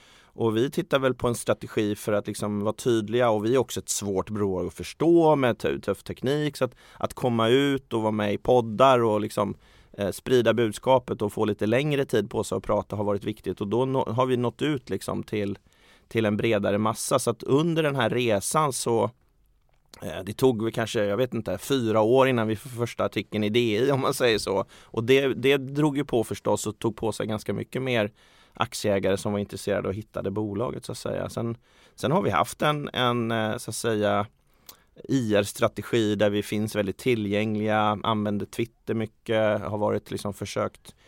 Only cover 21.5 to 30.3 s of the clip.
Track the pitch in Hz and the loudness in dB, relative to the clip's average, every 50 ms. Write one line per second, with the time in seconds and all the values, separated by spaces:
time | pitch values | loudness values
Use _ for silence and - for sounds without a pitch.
21.5 | 92 95 - - 143 135 117 110 107 110 107 107 123 131 131 135 131 120 110 107 | -6 -6 -4 -2 -2 0 0 2 2 4 4 6 6 6 6 4 4 2 0 0
22.5 | 110 107 - 131 123 117 120 117 - - 104 101 - - 101 - - 107 107 104 | -2 -4 -6 -10 -8 -6 -6 -6 -4 -2 -4 -2 -2 -4 -6 -4 -2 -2 0 0
23.5 | 107 120 120 113 104 101 123 143 143 131 131 - 139 - 135 123 113 101 - 101 | 2 2 2 2 2 2 2 2 2 2 0 -2 0 2 2 2 2 2 0 0
24.5 | 98 95 - - - - - - - 113 117 113 135 135 139 135 113 110 123 135 | -2 -2 -2 -4 -8 -20 -18 -10 -6 -2 2 4 4 4 4 2 0 2 2 2
25.5 | 139 143 131 127 139 143 151 156 139 139 139 - - 120 107 - 104 - - 113 | 2 2 0 -2 -2 0 0 0 0 -2 -2 0 0 0 0 0 -4 -6 -2 -2
26.5 | 104 104 - 107 107 - - 117 104 - - 110 104 - 104 104 110 107 - - | -2 0 -2 -4 -6 -2 -2 -4 -2 -2 -4 -4 -2 -2 -4 -4 -4 -4 -4 -4
27.5 | 104 107 107 - - 131 131 131 123 113 104 101 - _ _ _ _ _ _ _ | -6 -6 -6 -6 -6 -6 -4 -2 0 0 0 -2 -4 _ _ _ _ _ _ _
28.5 | - - 98 - - - - 107 101 98 95 98 95 98 - 107 101 101 104 - | -6 -4 -4 -4 -4 -4 0 0 2 2 2 2 0 0 -2 -2 -4 -4 -4 -6
29.5 | - 98 - - 98 95 95 98 95 107 107 _ - - 92 98 | -8 -8 -4 -2 -2 -2 -2 -4 -6 -6 -8 _ -8 -8 -6 -4